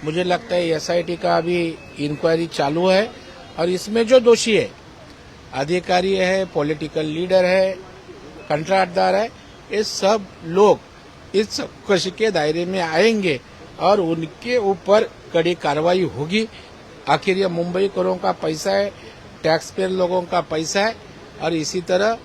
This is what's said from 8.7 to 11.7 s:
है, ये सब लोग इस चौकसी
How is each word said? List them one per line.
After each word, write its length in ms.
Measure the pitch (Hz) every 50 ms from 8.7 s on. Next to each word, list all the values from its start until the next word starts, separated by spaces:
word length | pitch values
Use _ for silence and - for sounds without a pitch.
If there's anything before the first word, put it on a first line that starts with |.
| 190 190 190 180 175 190 190 185 185
है, 120 | 196 220 240 - - - - - - - -
ये 120 | - 202 214
सब 420 | 208 - - 196 190 220 220 196 - - - -
लोग 360 | 160 165 185 208 202 160 120 - - - - - - - - - - -
इस 220 | 190 220 - -
चौकसी 540 | - 269 -